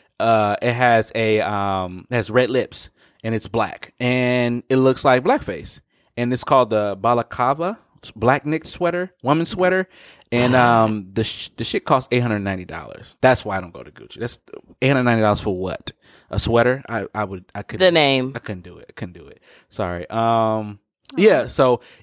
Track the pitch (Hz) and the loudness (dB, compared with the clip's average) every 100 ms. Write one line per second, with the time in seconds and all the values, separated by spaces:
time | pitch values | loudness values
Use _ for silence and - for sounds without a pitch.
0 | _ - 113 113 104 104 120 120 123 117 | _ -2 2 4 2 0 -2 2 4 4
1 | 107 117 110 107 98 104 101 95 92 92 | 2 -2 0 0 0 -2 0 -2 -4 -8
2 | - 123 107 117 123 127 107 - - _ | -6 -4 0 2 2 0 -4 -8 -18 _
3 | _ _ 113 113 101 113 104 - - - | _ _ -6 -6 -4 -4 -4 -6 -18 -6
4 | 123 127 123 123 120 120 - 131 131 127 | -2 0 0 0 -2 -4 0 2 4 2
5 | 139 127 151 277 - 87 - - _ _ | 2 2 2 0 -2 -10 -14 -20 _ _
6 | _ - 120 127 - 135 117 107 104 95 | _ -6 -4 -4 2 2 4 0 -2 -2
7 | 113 120 - - 127 143 175 220 _ _ | 0 0 -2 -2 -2 -2 -6 -8 _ _
8 | - 110 117 143 147 156 - - 175 175 | -20 -2 0 0 0 -6 -6 -4 -4 -2
9 | 185 _ 123 156 170 185 180 185 185 _ | -6 _ -2 0 -2 0 2 2 -2 _
10 | - - _ 120 123 127 120 117 110 107 | -20 -20 _ 0 4 4 6 4 2 0
11 | 95 98 110 - - - 113 - - 139 | -4 -4 -4 -6 -14 -10 -6 -6 0 0
12 | - 123 120 104 98 92 90 - - - | 2 -2 0 -2 -4 -6 -8 -14 -14 -18
13 | - _ 131 123 107 95 90 76 76 - | -20 _ 4 4 0 -6 -8 -14 -20 -20
14 | - - 120 - _ - - _ 135 135 | -20 -12 -12 -12 _ -20 -20 _ 0 2
15 | 123 113 107 104 107 92 92 - - - | 2 2 2 0 -2 -4 -6 -8 -12 -18
16 | _ _ _ 104 - 117 120 131 - 113 | _ _ _ -6 0 4 4 0 -6 -8
17 | 98 107 101 95 - - - 170 185 165 | -6 -6 -6 -8 -12 -14 -12 2 4 6
18 | 143 135 131 135 - 92 87 87 - - | 4 2 -2 -8 -10 -10 -12 -20 -20 -14
19 | 90 85 - - _ _ _ - 92 87 | -14 -14 -20 -20 _ _ _ -6 -6 -6
20 | 85 110 113 113 113 110 107 104 _ _ | -6 -2 0 2 2 -2 -6 -14 _ _
21 | - 156 208 151 113 - 131 120 - _ | -10 2 4 4 2 2 2 2 -4 _